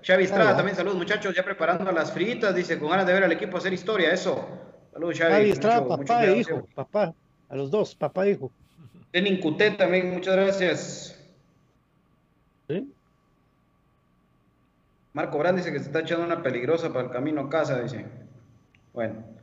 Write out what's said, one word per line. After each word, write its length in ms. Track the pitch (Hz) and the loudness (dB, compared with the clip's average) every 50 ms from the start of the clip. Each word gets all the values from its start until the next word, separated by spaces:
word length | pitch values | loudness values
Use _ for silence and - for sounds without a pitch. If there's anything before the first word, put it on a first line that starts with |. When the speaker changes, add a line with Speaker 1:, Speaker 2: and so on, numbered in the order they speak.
| - | 4
Speaker 1:
Xavi 200 | - 185 190 190 | 4 4 4 4
Estrada 220 | 185 196 196 - 208 | 2 4 4 4 4
Speaker 2:
Hola. 60 | 185 | 4
Speaker 1:
también, 180 | - 175 196 190 | 2 2 0 -2
saludos, 220 | 185 175 202 196 180 | -2 -2 -2 -2 -4
muchachos. 340 | 175 170 208 214 208 196 175 | -2 -2 -2 -2 -2 -2 -2
Ya 120 | 180 190 | -2 -2
preparando 480 | 202 196 - 160 156 180 175 196 190 180 | -4 -4 -2 0 0 0 0 0 -2 0
las 180 | 165 151 - - | -2 -2 -2 -2
fritas, 400 | 160 175 220 240 226 226 202 180 | -4 -2 -2 -2 -2 0 0 0
dice, 200 | 180 175 170 165 | 0 -2 -2 -4
con 140 | 139 143 151 | -4 -2 0
ganas 160 | 170 196 190 | 0 2 2
de 60 | 180 180 | 4 4
ver 100 | 196 196 | 4 4
al 80 | 175 | 2
equipo 260 | 165 160 214 196 - | 2 0 -2 -6 -6
hacer 160 | 175 165 190 185 | -4 -4 -4 -4
historia. 380 | 180 - - 220 202 170 151 175 | -4 -4 -2 0 2 2 2 2
Eso. 320 | 185 - 190 147 117 - - - - - - - - - _ - | 2 0 -2 -2 -2 -4 -8 -12 -16 -16 -20 -20 -20 -20 _ -10
Saludos, 240 | - 160 175 156 | -8 -6 -6 -2
Xavi. 140 | 143 165 170 185 | 0 2 4 6
Speaker 2:
Xavi 180 | 208 214 208 | 6 6 6
Estrada, 300 | 190 135 190 214 233 240 139 | 4 2 2 2 2 4 2
Speaker 1:
Mucho, 60 | 127 | 0
Speaker 2:
papá 120 | 175 147 - | -2 -4 -2
Speaker 1:
mucho 100 | - 233 | 0 2
Speaker 2:
e 40 | 240 | 4
Speaker 1:
cuidado 180 | 233 190 190 233 | 4 4 4 4
Speaker 2:
hijo, 80 | 220 170 | 2 0
Speaker 1:
siempre. 240 | 156 131 - - _ | -4 -6 -6 -10 _
Speaker 2:
papá. 400 | - 135 _ - - 202 165 165 _ _ _ _ _ _ _ | -12 -12 _ 0 0 0 0 -2 _ _ _ _ _ _ _
A 60 | 135 | -8
los 140 | 135 139 135 | -6 -4 -2
dos, 240 | 160 214 190 - - | 0 0 -2 -2 -4
papá 320 | _ - 143 - 185 190 | _ -6 -4 -2 0 2
e 40 | 202 202 | 2 0
hijo. 180 | - 139 123 _ _ _ _ _ _ 147 - _ - - _ - | 0 -4 -12 _ _ _ _ _ _ -20 -20 _ -20 -20 _ 0
Speaker 1:
Lenin 280 | 180 190 202 190 - | 0 2 2 0 0
Cuté 300 | - 156 151 190 208 214 | 0 -2 2 4 4 2
también, 420 | 208 - 190 170 180 185 180 180 175 | 4 4 2 4 4 2 2 0 -4
muchas 220 | 180 180 185 190 | -4 0 2 4
gracias. 840 | 185 196 190 190 - 185 175 151 139 - - - - - - - - - - _ _ _ _ _ _ _ _ _ _ _ _ _ _ _ _ _ _ _ _ _ _ _ _ _ _ _ _ | 4 4 4 2 2 2 0 0 -2 -4 -10 -12 -14 -14 -16 -18 -20 -20 -20 _ _ _ _ _ _ _ _ _ _ _ _ _ _ _ _ _ _ _ _ _ _ _ _ _ _ _ _
Speaker 2:
¿Sí? 240 | 147 190 262 285 - _ _ _ _ _ _ _ _ _ _ _ _ _ _ _ _ _ _ _ _ _ _ _ _ _ _ _ _ _ _ _ _ _ _ _ _ _ _ _ _ _ _ _ _ | -6 -6 -6 -8 -16 _ _ _ _ _ _ _ _ _ _ _ _ _ _ _ _ _ _ _ _ _ _ _ _ _ _ _ _ _ _ _ _ _ _ _ _ _ _ _ _ _ _ _ _
Speaker 1:
Marco 260 | 143 165 - - 127 | -6 -6 -2 -2 0
Brand 180 | 151 175 185 | 2 2 2
dice 160 | 180 170 170 147 | 0 -2 -4 -4
que 60 | 139 | -6
se 80 | 131 | -6
está 140 | 139 143 160 | -4 -4 -4
echando 240 | 160 160 170 170 170 | -2 -2 -2 -2 0
una 160 | 170 170 147 - | -2 -4 -2 -2
peligrosa 460 | 131 120 120 123 127 165 165 165 156 127 | -4 -4 -2 0 0 0 0 0 -4 -4
para 140 | 131 123 | -4 -6
el 40 | 123 | -4
camino 320 | - 123 135 156 156 147 135 | -6 -4 -4 -2 -4 -4 -4
a 60 | 139 | -2
casa, 320 | 160 160 151 139 139 123 | -2 -2 0 0 -2 -4
dice. 260 | 120 113 110 110 98 - - - - - - - _ _ _ _ _ _ _ _ _ _ _ | -4 -6 -8 -10 -12 -14 -16 -18 -20 -20 -20 -20 _ _ _ _ _ _ _ _ _ _ _
Bueno. 320 | 123 113 110 110 - - - - - | -6 -6 -6 -6 -10 -14 -18 -20 -20